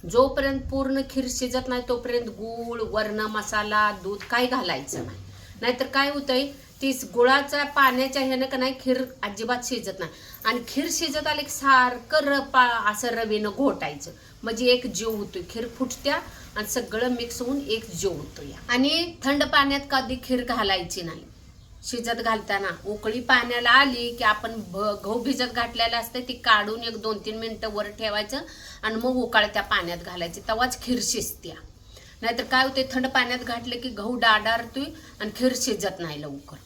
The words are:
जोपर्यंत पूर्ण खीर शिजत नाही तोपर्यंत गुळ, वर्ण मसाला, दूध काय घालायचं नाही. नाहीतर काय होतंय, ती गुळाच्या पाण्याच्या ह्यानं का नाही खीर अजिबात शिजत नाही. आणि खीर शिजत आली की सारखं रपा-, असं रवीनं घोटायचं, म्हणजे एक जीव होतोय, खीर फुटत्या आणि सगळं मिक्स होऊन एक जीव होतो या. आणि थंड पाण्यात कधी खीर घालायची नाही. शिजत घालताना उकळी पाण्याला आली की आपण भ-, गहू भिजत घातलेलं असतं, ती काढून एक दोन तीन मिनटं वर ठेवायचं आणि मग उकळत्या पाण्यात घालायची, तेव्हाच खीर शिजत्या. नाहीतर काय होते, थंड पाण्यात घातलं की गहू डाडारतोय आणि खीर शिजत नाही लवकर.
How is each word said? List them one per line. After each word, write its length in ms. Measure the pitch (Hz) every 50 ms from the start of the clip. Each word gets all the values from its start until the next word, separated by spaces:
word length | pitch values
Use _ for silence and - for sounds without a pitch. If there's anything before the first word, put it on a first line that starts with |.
| - 170
जोपर्यंत 520 | 185 240 262 277 269 - 269 277 269 269 - -
पूर्ण 300 | 269 269 269 262 269 269 269 -
खीर 160 | - 269 254 254
शिजत 380 | - - 254 247 240 254 254
नाही 140 | 262 247 247 247
तोपर्यंत 400 | - 247 240 240 247 240 240 233
गुळ, 540 | 220 180 175 214 226 226 233 233 233 233 233
वर्ण 380 | 220 180 185 214 214 214 208 214
मसाला, 720 | 214 214 220 214 202 - 220 214 208 214 214 214 214 208 202 190 180
दूध 140 | 190 208
काय 280 | 202 - - 240 240 247
घालायचं 600 | 247 254 254 196 175 156 135 143 - - 110 -
नाही. 120 | - - - - - - - - - - -
नाहीतर 240 | 226 240 247 247 262
काय 240 | - - 277 277 285
होतंय, 380 | 294 285 277 - 254 254 277 277 - - - - - -
ती 100 | 269 269 262 - - - -
गुळाच्या 500 | 240 240 254 262 285 277 285 294 285 285
पाण्याच्या 580 | 285 - 294 269 262 247 254 269 262 269 285
ह्यानं 240 | 269 262 262 254 262
का 120 | 269 277
नाही 160 | 254 254 262 269 262
खीर 220 | - 262 254 262 262 247 - - -
अजिबात 340 | 208 202 202 226 233 247 247 -
शिजत 360 | - 254 220 - 196 185 -
नाही. 120 | 175 160 - - - - - - -
आणि 140 | - 247 240 -
खीर 180 | - - 269 320 339
शिजत 360 | - - 339 302 269 302 294
आली 140 | 302 294 294
की 80 | 285 277
सारखं 680 | - - 269 277 262 254 254 247 247 - - - 302
रपा-, 760 | 311 285 285 277 277 269 - - 262 247 240 233 226 208 208
असं 160 | 208 - -
रवीनं 420 | 240 226 226 226 214 214 208 214 208
घोटायचं, 640 | 196 - 277 269 185 - 165 147 147 143 - 135 131 - - - - - -
म्हणजे 220 | 226 220 214 254
एक 220 | 247 247 247 -
जीव 220 | 240 175 185 220 226
होतोय, 320 | 220 208 202 - - 185 170 -
खीर 180 | - 233 247
फुटत्या 520 | 233 - - 262 247 - - - 277 294 339 339 - - - - - -
आणि 120 | 208 214
सगळं 400 | 208 - 254 220 - 214 220 247
मिक्स 340 | 254 247 233 240 233 - -
होऊन 200 | 247 240 277 285 -
एक 240 | - 220 220 220 226
जीव 200 | 185 160 190 190
होतो 300 | 170 147 147 - - -
या. 160 | 147 139 139 - - -
आणि 460 | 240 247 269 285 311 330 339 339 339 - -
थंड 200 | 269 285 294 302
पाण्यात 360 | 285 311 294 277 277 277 277 277 -
कधी 240 | 277 262 254 - 262 254 -
खीर 200 | - 254 247 240
घालायची 580 | 233 233 233 214 196 190 185 170 175 - 196
नाही. 220 | 175 165 160 165 139 120 - - - - - - - - - - -
शिजत 300 | - - 240 233 233 233
घालताना 520 | 226 220 226 226 214 214 - 202 196 196 185 170 170 -
उकळी 360 | 196 208 208 - 220 214 254
पाण्याला 480 | 240 240 240 240 240 240 240 240 240 240
आली 460 | 240 262 285 277 247 240 240 240 233
की 80 | 233 240
आपण 380 | 214 214 214 - 226 226 226 202 175
भ-, 340 | 175 190 208 214 202 202 -
गहू 180 | 196 220 240 214
भिजत 300 | 262 269 - 254 240 -
घातलेलं 420 | 247 233 233 - 233 233 226 233
असतं, 220 | 233 226 233 - 254
ती 140 | 247 - 247
काढून 500 | - - 240 220 208 202 208 220 233 240
एक 140 | 233 220
दोन 200 | 214 202 220 214
तीन 200 | 202 - 220 214
मिनटं 320 | 226 226 220 220 - 220 220 208
वर 160 | 208 208 208
ठेवायचं 500 | 208 - 220 214 208 208 214 208 - 294 339 - - - - - - - -
आणि 120 | 220 220
मग 100 | 226 240
उकळत्या 560 | 254 262 254 240 233 - 220 208 208 - 214
पाण्यात 360 | 196 - 214 196 175 170 175
घालायची, 440 | 175 170 185 180 180 170 175 175 202
तेव्हाच 400 | - - 220 220 247 254 - -
खीर 180 | - 247 247 220
शिजत्या. 540 | 202 - - 220 - - - - - 170 160 - - - - - - - - - - - - -
नाहीतर 220 | 220 233 240 233 240
काय 200 | - 262 254 262
होते, 260 | 269 269 269 262 262
थंड 160 | - 254 254
पाण्यात 320 | 262 - 262 247 240 247 247
घातलं 360 | - - 233 233 233 254 240
की 140 | 240 240 254
गहू 260 | 226 208 202 226 247
डाडारतोय 680 | 233 233 226 214 208 208 220 226 233 233 226 - 269 285 320 - - - - - -
आणि 120 | 208 214 -
खीर 180 | - 247 254 247
शिजत 440 | - - 262 214 175 190 190 - -
नाही 220 | 175 160 147 147
लवकर. 360 | 151 147 139 139 143 - 151 - -